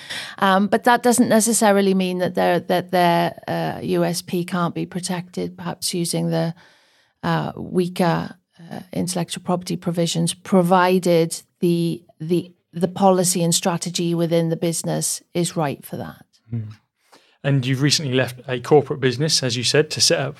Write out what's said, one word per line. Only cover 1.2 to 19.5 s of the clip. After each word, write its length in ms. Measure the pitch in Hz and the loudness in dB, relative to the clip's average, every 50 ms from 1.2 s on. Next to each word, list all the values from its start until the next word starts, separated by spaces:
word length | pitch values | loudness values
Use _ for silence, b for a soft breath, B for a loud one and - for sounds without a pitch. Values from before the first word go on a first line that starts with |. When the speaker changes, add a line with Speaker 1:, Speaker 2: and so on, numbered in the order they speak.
| 233 - | 4 4
Speaker 1:
necessarily 680 | 202 220 208 226 226 - 233 208 196 202 196 196 190 | 4 2 4 2 2 4 4 4 4 4 4 4 2
mean 240 | 190 185 180 180 180 | 2 0 0 -2 -2
that 180 | 180 175 180 | -2 -2 0
their, 240 | 190 185 180 175 170 | 0 2 2 2 0
that 300 | 170 - 185 175 180 180 | 0 0 -2 -2 0 0
their, 480 | - 180 175 175 175 170 170 165 - - - - | 2 2 4 4 4 4 2 0 -2 -6 -8 -6
uh, 320 | 165 170 165 156 - 92 - | -4 -2 -2 -4 -4 -6 -4
U 220 | - 180 175 170 | -2 0 0 2
S 180 | 170 170 170 - | 0 -2 -4 -6
P 220 | - - 180 175 | -4 -4 -4 -4
can't 300 | 175 185 175 175 165 - | -2 -2 -2 -2 -2 -2
be 120 | 160 165 | -4 -8
protected, 720 | 170 - 185 175 - 180 180 180 - - 190 180 175 180 - | -6 -8 -8 -6 -6 -6 -6 -8 -10 -8 -8 -8 -8 -8 -10
perhaps 340 | 175 170 - - - - - | -10 -10 -8 -6 -6 -6 -4
using 380 | 180 170 170 - 165 165 170 | -4 -4 -2 -2 -2 -2 0
the, 240 | 165 165 165 165 165 b b b b b b b b b b b b _ - | 0 0 -2 -2 -4 b b b b b b b b b b b b _ -4
uh, 300 | 170 165 160 147 139 - | -2 -2 -2 -2 -4 -8
weaker, 800 | - - - - 180 180 180 180 - 185 170 160 165 170 - - _ _ _ _ _ 170 165 | -10 -10 -4 -2 -2 -2 -2 0 0 0 2 2 0 -2 -6 -12 _ _ _ _ _ -18 -16
uh, 100 | - - - - - | -14 -14 -14 -10 -6
intellectual 500 | - 180 170 180 185 170 - - 180 - | -6 -4 -4 -2 -4 -4 -4 -6 -10 -4
property 340 | - 180 180 180 - 175 | -4 -4 -4 -2 -6 -8
provisions, 560 | 175 - 185 170 175 170 165 - 165 170 170 - | -6 -4 -4 -2 -2 -2 -2 0 -2 -2 -2 -4
provided 1080 | - - - - 190 175 175 190 180 180 185 185 190 175 185 175 165 165 165 - - - _ _ - | -6 -6 2 2 4 4 6 4 4 4 4 2 2 4 4 4 4 2 2 -2 -10 -14 _ _ -2
the, 460 | - 175 170 170 170 170 165 - - _ _ - | 0 0 2 2 0 -2 -2 -4 -10 _ _ -12
the, 320 | 156 160 180 170 - - - _ _ _ - | -4 -2 -2 -2 -2 -4 -14 _ _ _ -8
the 160 | 170 180 185 | -4 -4 -4
policy 540 | 180 - 196 190 185 180 185 175 - 190 170 | -2 2 4 4 4 4 2 0 0 0 2
and 120 | 170 165 | 2 0
strategy 600 | - - 196 170 170 - 175 175 - 175 170 170 | 0 0 -2 -2 -2 -6 -6 -4 -2 -2 0 0
within 360 | 170 170 160 170 170 165 165 | 0 0 2 2 0 0 0
the 60 | 165 | -2
business 640 | 165 - 170 160 - - 165 156 156 165 - - - _ _ - | -2 -2 -2 -2 -2 -4 -4 -4 -2 -2 -4 -6 -6 _ _ -4
is 220 | 175 175 175 - | -2 -2 -2 -2
right 280 | 175 156 143 123 - - | -4 -4 -4 -4 -8 -12
for 120 | - - | -12 -12
that. 280 | 147 104 80 - - - _ _ _ _ - 117 | -10 -10 -12 -14 -18 -20 _ _ _ _ -10 -8
Speaker 2:
Mm. 220 | 117 107 107 110 - _ _ _ _ b b b b b b b b b | -8 -8 -10 -14 -18 _ _ _ _ b b b b b b b b b
And 220 | 143 139 135 123 | 0 0 0 2
you've 180 | 131 135 123 143 | 0 0 2 2
recently 300 | 147 135 - 160 131 123 | 2 2 2 -2 0 0
left 280 | 131 127 - - - - 135 | 0 0 0 -4 -12 -8 -6
a 100 | 127 123 | -6 -6
corporate 400 | 120 - 156 147 123 - 151 127 | 0 4 4 4 4 4 -4 -2
business, 420 | 127 131 120 123 151 160 - - 135 | 0 -2 0 0 -2 0 0 0 0
as 140 | 127 | -2